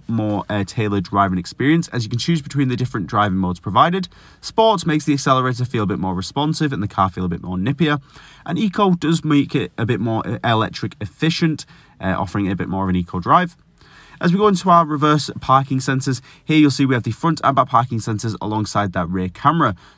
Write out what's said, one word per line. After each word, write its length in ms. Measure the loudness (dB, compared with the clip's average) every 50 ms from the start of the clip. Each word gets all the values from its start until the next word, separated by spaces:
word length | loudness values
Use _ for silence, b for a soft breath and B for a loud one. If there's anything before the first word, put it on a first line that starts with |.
| -6 -4
more, 360 | -2 -2 0 0 -2 -2 -4 -4
uh, 160 | -4 -4 -4 -4
tailored 380 | -4 -2 -2 0 0 -2 -2
driving 320 | 0 2 2 2 2 0 -2
experience, 500 | -4 -6 -6 -2 2 2 2 2 0 -2
as 140 | -4 -6 -4
you 60 | -4
can 100 | -4 -4
choose 220 | 0 0 0 0
between 260 | 0 0 0 0 0 0
the 80 | 0
different 320 | -2 -4 -4 -4 -6 -6 -2
driving 300 | 0 2 2 2 2 0
modes 240 | 0 -2 -2 -4
provided. 480 | -6 0 2 4 4 4 2 0 -4 -6 b b b b b b
Sport 440 | b -4 0 4 4 4 4 2 0
makes 200 | 0 -2 0 0
the 80 | 0 0
accelerator 500 | 0 2 2 2 2 2 0 -2 -2 -4
feel 200 | -4 -2 -2 -2
a 40 | -2
bit 120 | -2 -2
more 160 | -2 -4 -4
responsive 580 | -4 -6 -6 -4 -2 -2 -2 0 0 -2 -2 -2
and 100 | -4 -6
the 40 | -4
car 220 | -2 0 0 0
feel 140 | 0 -2 -4
a 60 | -4
bit 140 | -4 -6 -8
more 120 | -8 -6
nippier. 460 | -4 -2 -2 0 0 0 0 0 -2 B B B B B B B B B
And 120 | -8 -4 -2
Eco 340 | -2 -2 0 2 2 2 2
does 280 | 2 2 0 0 0 0
make 320 | 2 2 2 2 0 -2
it 160 | -4 -4 -4 -4 -4
a 80 | -2
bit 160 | -2 -2 -2
more, 260 | -2 -2 -2 -2 -4 -4
uh, 120 | -6 -4 -2
electric 520 | 0 0 0 0 -2 -4 -8 -8 -10 -8 -10
efficient, 680 | -12 -12 -6 -2 -2 -2 0 2 0 0 0 -2 -8 -14 b b b b b b
uh, 140 | -4 -2 -2 -2
offering 340 | -2 -2 -2 -2 -2 -2
a 40 | -2
bit 120 | -2 -4 -4
more 160 | -4 -2 -2
of 60 | 0
an 60 | 0
eco 240 | 0 -2 -4 -6 -4
drive. 360 | 0 2 2 2 2 0 -6 _ _ _ _ -20 B B B B B B B B
As 100 | 0 0
we 60 | 2 4
go 100 | 4 4
into 220 | 2 2 4 6
our 160 | 6 6 6
reverse 440 | 4 2 0 2 2 2 2 0 -4 -8 -6
parking 380 | 0 2 2 2 2 2 -2 -2
sensors, 420 | -2 -2 -2 -2 -2 -2 -4 -4 B B B B B
here 120 | B 4 6
you'll 140 | 6 6
see 140 | 4 2 2
we 80 | 2 2
have 100 | 0 0
the 80 | -4
front 300 | -4 -2 0 0 0 0 0
and 120 | 0 2
back 120 | 2 2 2
parking 300 | 2 0 2 0 -2 -6
sensors 400 | -4 -4 -4 -4 -4 -4 -6 -6
alongside 540 | -4 -4 -2 -2 -2 -2 -2 -2 -2 -2 -2
that 160 | -4 -4 -2
rear 180 | -2 -4 -4 -4
camera 480 | -6 -2 0 0 2 2 2 0 -2 B B B B